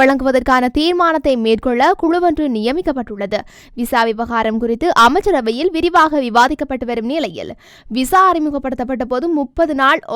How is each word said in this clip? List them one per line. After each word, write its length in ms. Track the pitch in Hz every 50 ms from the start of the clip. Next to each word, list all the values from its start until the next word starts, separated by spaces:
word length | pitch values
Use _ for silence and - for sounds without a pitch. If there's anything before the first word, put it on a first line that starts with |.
வழங்குவதற்கான 720 | 262 269 277 269 254 269 262 254 247 - 262 254 247 254 247 294
தீர்மானத்தை 560 | 302 339 359 349 349 339 320 311 - 294 269 240 220
மேற்கொள்ள 420 | 220 226 214 - 262 247 240 262 320 392 - -
குழுவொன்று 440 | 330 339 359 349 349 311 311 302 285 247
நியமிக்கப்பட்டுள்ளது. 840 | 214 214 233 262 330 370 330 285 269 233 - 214 202 202 190 208 202 - - - - - - - -
விசா 220 | 240 226 - 240 226 233
விவகாரம் 500 | 220 214 233 233 240 226 220 220 220 226 240
குறித்து 260 | 233 233 233 302 349 - - 233
அமைச்சரவையில் 640 | 240 269 370 427 427 370 269 240 226 226 240 311 370 339 320
விரிவாக 420 | 320 349 330 359 320 311 302 294 269
விவாதிக்கப்பட்டு 600 | 240 214 240 240 - 311 - 294 277 269 247 247 233 240
வரும் 180 | 233 214 233 277
நிலையில், 400 | 330 - - 160 110 90 76 - - _ - - - - - 214 247
விசா 240 | 262 - - 370 381 381 349
அறிமுகப்படுத்தப்பட்ட 720 | 339 311 302 285 277 277 269 254 - 254 233 269 220 240 220 247
போது 100 | 247 269 339 339 294
முப்பது 360 | 285 254 - - 330 302 302 269 269
நாள் 220 | 269 302 330 - - -